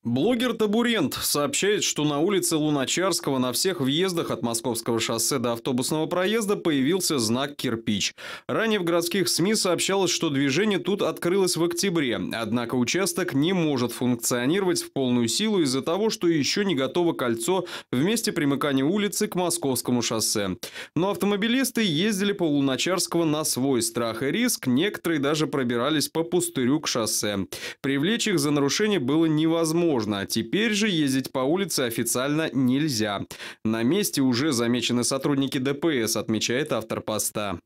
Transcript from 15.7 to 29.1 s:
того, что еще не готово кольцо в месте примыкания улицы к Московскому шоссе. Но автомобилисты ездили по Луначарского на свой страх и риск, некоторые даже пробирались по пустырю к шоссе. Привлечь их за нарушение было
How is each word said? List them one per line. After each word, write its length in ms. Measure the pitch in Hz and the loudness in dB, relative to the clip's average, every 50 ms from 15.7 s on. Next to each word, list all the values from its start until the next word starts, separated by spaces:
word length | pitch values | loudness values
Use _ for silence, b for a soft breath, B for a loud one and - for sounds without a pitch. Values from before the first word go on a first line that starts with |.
| 123 135 127 | 0 -2 0
того, 260 | 165 165 190 220 220 | 0 0 0 0 -2
что 180 | 214 - - | -2 0 2
еще 360 | 170 165 151 131 - - 202 208 | 2 2 2 2 0 0 0 0
не 100 | 196 165 | 2 2
готово 400 | 131 131 127 - 180 175 165 - | 0 0 0 0 2 2 2 2
кольцо 520 | - 135 120 113 110 110 165 185 190 175 B B B B B | 0 0 0 0 0 0 0 0 0 -2 B B B B B
в 120 | - 123 147 | 0 2 2
месте 280 | 196 226 226 - 214 | 2 2 0 0 -2
примыкания 520 | 175 170 151 139 139 135 147 147 139 135 135 | -2 0 0 0 0 0 0 0 2 2 2
улицы 440 | 151 196 214 202 208 - - 214 | 2 2 0 0 -2 0 -2 -2
к 80 | 208 - | -2 0
Московскому 680 | 175 180 170 165 - - 139 127 120 - - 123 120 | -2 0 0 -2 -2 0 -2 -2 0 0 0 0 0
шоссе. 560 | 113 - 123 113 107 - - 107 101 95 90 - B B B B B B B | 0 0 -2 0 0 0 0 0 0 -2 -4 -6 B B B B B B B
Но 160 | 147 180 196 | -2 0 0
автомобилисты 720 | 196 - 196 202 202 196 208 233 240 269 269 - - 233 220 | 0 0 0 0 2 0 0 0 0 0 0 0 0 0 0
ездили 480 | 190 147 147 190 220 226 185 202 202 | 2 2 2 0 0 0 0 0 -2
по 140 | - - 180 | 0 0 0
Луначарского 800 | 156 147 143 139 135 131 123 - 170 185 180 - - - 170 170 | 2 2 2 2 2 0 0 0 0 0 0 -2 0 0 0 2
на 200 | 156 147 151 156 | 2 2 0 0
свой 400 | 151 - 131 127 139 135 117 - | -2 -2 0 2 2 2 2 0
страх 400 | - - 123 117 113 110 113 131 | 0 -2 -2 -2 -2 -2 -2 -2
и 80 | 139 | -2
риск, 340 | 160 214 247 240 - - - | 0 0 0 0 -2 -2 0
некоторые 540 | 131 120 135 175 208 - - - 160 165 151 | 0 2 2 2 0 -4 -4 -2 -2 -2 0
даже 260 | 135 139 160 147 156 | 0 0 0 0 0
пробирались 640 | 135 151 143 131 120 123 117 120 147 156 151 - | -2 0 -2 0 0 0 0 0 2 0 0 -2
по 160 | - _ 160 165 | -2 _ -4 -2
пустырю 560 | 170 180 180 170 - - 139 127 120 143 156 | 0 0 0 0 0 -2 0 2 2 2 2
к 80 | - | 0
шоссе. 580 | - - 127 110 104 - - - 104 101 98 95 B B B B B B B | -2 -2 -2 0 0 -2 -2 -2 -2 -2 -2 -4 B B B B B B B
Привлечь 460 | - 135 139 139 147 185 226 226 - | -4 -2 0 0 0 0 0 0 0
их 120 | 220 180 160 | 0 0 2
за 100 | 139 151 | 2 2
нарушение 480 | 147 147 139 139 - - 208 214 208 | 2 2 2 2 2 2 2 2 2
было 300 | 170 127 123 | 0 0 2